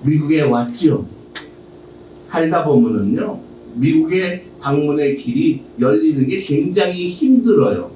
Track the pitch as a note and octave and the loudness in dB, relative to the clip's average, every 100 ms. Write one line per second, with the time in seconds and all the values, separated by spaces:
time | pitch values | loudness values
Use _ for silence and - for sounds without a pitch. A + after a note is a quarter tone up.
0 | C3 D3+ C#3+ D#3 C#3+ A#2+ A#2+ - D#3+ C3+ | 0 0 0 0 2 0 -2 0 0 0
1 | - - - - - - - - - - | -4 -14 -18 -18 -20 -20 -20 -20 -20 -20
2 | - - - D#3 D#3+ E3+ D#3 B2+ A#2 G#2 | -20 -20 -10 -2 0 0 2 4 4 2
3 | G2 - - - - - - A#2 C#3+ D#3+ | 0 -2 -4 -8 -14 -20 -14 -2 2 2
4 | D#3+ F#3 F3+ F3+ - - C#3 C#3+ D3 D3 | 2 0 -2 -6 -12 -10 -4 -2 0 0
5 | C#3+ C#3 B2 B2 D#3+ D3 - - A#2+ G#2 | 0 -2 -4 0 0 -2 -6 -2 0 2
6 | D#3 C#3 B2+ - - C#3+ F3+ F#3 F3+ F3+ | 2 0 -2 -2 -2 -2 0 0 0 -2
7 | F3 - C4 B3+ A#3 E3 B2 - - | -6 -2 2 2 4 2 2 0 -8